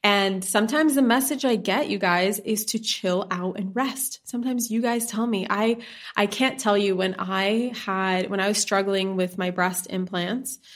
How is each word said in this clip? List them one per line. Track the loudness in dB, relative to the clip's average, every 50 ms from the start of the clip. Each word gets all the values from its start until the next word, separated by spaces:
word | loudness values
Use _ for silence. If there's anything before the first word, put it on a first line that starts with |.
| 2
And | 4 4 4 4 2 0 -2 -2
sometimes | 0 2 2 2 2 2 4 4 4 4
the | 4 4
message | 4 4 4 2 0 -2 0 0
I | 0 0
get, | 0 0 0 0 0 0 0
you | -2 0
guys, | 2 2 4 4 2 2 0 -2
is | -2 -2 -2 -2 -2
to | -2 -4 -4
chill | -4 -4 -6 -2 0 0 0 0 0 -2
out | -4 -4 -4 -4 -4 -4
and | -6 -4 -2
rest. | -2 -2 -2 -4 -6 -8 -8 -10 -12 _
Sometimes | -10 -6 -4 -4 -2 -2 -2 -2 -2
you | -2 0
guys | 0 0 0 0 -2
tell | -4 -2 -2 0
me, | 0 0 0 0 0
I, | 0 2 2 2 2 0 -4 -12 -16 -16 -16 -4 0
I | 2 2
can't | 2 2 2 0 0 0 0
tell | 2 2 4 4
you | 4 2 2
when | 2 0 0 -2 -2
I | -4 -2 -2 0 2 2 2 2 0 -2 -4 -6 -4
had, | -4 -2 0 0 2 2 0 0 0
when | -2 0
I | 0 2
was | 2 0
struggling | 0 0 2 2 2 2 2 0 0 0 0
with | 0 0 -2 -2
my | -2 -4 -2
breast | 0 0 0 0 0 -2 -6 -4
implants, | -4 -4 -4 -2 -2 -4 -2 -2 -4 -4 -6 -8 -10 -12 _ -20 -20